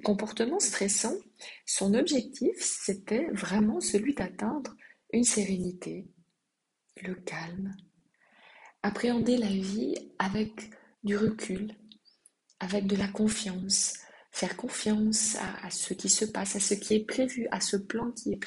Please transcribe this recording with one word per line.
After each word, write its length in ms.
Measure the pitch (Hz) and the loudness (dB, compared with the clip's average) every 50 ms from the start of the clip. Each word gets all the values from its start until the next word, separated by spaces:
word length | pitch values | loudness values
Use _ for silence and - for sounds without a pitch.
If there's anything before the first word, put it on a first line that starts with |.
| - | 0
comportements 560 | 214 202 196 214 208 - - 226 247 339 403 | 0 2 2 0 -2 -2 -2 0 0 2 2
stressants, 580 | 349 - - - 202 196 - - - 233 330 403 - - _ - - - - - - | 0 0 0 0 0 2 2 2 0 0 -2 -4 -8 -12 _ -18 -18 -18 -18 -12 -6
son 280 | - - - 196 196 208 | -4 -2 2 4 4 6
objectif, 640 | 247 330 339 302 247 - - - - 247 370 - - | 6 4 4 4 2 0 -2 -2 0 0 0 0 0
c'était 680 | - - - - - - 190 - - - 208 247 339 311 | -2 -2 -2 -2 -2 -4 -4 -4 -2 0 0 0 0 0
vraiment 480 | - 190 185 170 190 220 214 214 285 359 | -2 -4 -2 2 4 4 4 4 4 2
celui 340 | 349 - - 202 220 285 277 | 0 2 2 2 2 0 -2
d'atteindre 640 | - 185 180 - - 208 226 302 302 247 - - - - - - _ _ - | -2 -2 -6 -4 -4 -4 -2 -2 -4 -6 -8 -12 -16 -20 -20 -20 _ _ 0
une 120 | - 233 240 | 2 4 4
sérénité, 840 | - - 214 196 190 190 180 180 180 180 180 - 160 165 185 - - _ _ _ _ _ _ _ _ _ _ _ _ _ _ _ _ - - | 4 4 2 2 2 0 0 -2 -2 -4 -6 -8 -8 -8 -10 -10 -14 _ _ _ _ _ _ _ _ _ _ _ _ _ _ _ _ -16 -10
le 140 | - 185 185 | -8 -8 -8
calme, 580 | 180 - - 156 160 165 170 175 190 190 196 196 - - - _ _ _ _ _ _ _ _ _ - - - - - - - - _ - | -8 -10 -10 -10 -8 -8 -8 -8 -6 -6 -8 -8 -10 -16 -20 _ _ _ _ _ _ _ _ _ -20 -20 -20 -20 -20 -20 -20 -8 _ -2
appréhender 520 | 202 208 - - 240 240 233 226 240 247 | -2 0 0 0 2 2 4 4 4 4
la 120 | 240 220 196 | 4 4 2
vie 480 | 196 190 190 190 202 226 254 - - - - - - - | 2 0 0 0 -2 -2 0 -2 -2 -4 -6 -6 -4 -2
avec 500 | - 196 202 214 214 214 - - - - - - - _ _ _ | -2 0 0 0 -2 -2 -4 -10 -16 -16 -18 -20 -20 _ _ _
du 140 | - 202 202 | -2 0 2
recul, 580 | 208 220 214 214 - - - 185 190 208 214 - - - - - _ _ _ _ _ _ _ _ _ _ _ _ - | 2 2 2 2 0 -4 -4 -4 -4 -4 -6 -8 -12 -20 -20 -20 _ _ _ _ _ _ _ _ _ _ _ _ -8
avec 260 | 190 185 202 208 196 | -4 0 0 2 2
de 80 | 196 208 | 2 2
la 140 | 190 202 196 | 2 2 0
confiance, 840 | - 214 214 214 214 - 214 190 180 185 185 196 185 - - - - - - - - - - _ - | 2 2 2 2 2 0 -2 -4 -4 -4 0 0 2 2 2 0 -4 -6 -12 -18 -20 -20 -20 _ -4
faire 220 | - 190 175 - | -2 -2 -2 -2
confiance 800 | - - 254 - - - 214 214 214 214 220 214 - - - - | -4 -6 -6 -6 -2 0 2 4 4 4 4 4 2 2 0 0
à, 300 | - - - 196 - - | -2 -4 -6 -6 -8 -8
à 40 | 175 | -8
ce 220 | - - - - | -6 -4 -4 -4
qui 160 | 185 - - 190 | -4 -2 2 2
se 160 | - - 220 | 2 4 2
passe, 320 | 214 - - 196 196 - | 0 -2 -2 -2 -2 -2
à 40 | 202 | 0
ce 120 | - - | 0 0
qui 220 | 208 202 - - 214 | 0 0 2 2 2
est 100 | 214 214 | 2 2
prévu, 420 | - - 262 262 254 254 247 226 - | 0 0 0 0 0 0 -2 -4 -2
à 100 | - 196 | -2 -2
ce 160 | - - 202 | -2 -2 -2
plan 340 | 196 196 - - 226 233 240 | -2 -2 -4 -4 -4 -2 -4
qui 200 | 233 - - 208 | -6 -4 -4 -4
est 100 | 202 202 - | -4 -4 -4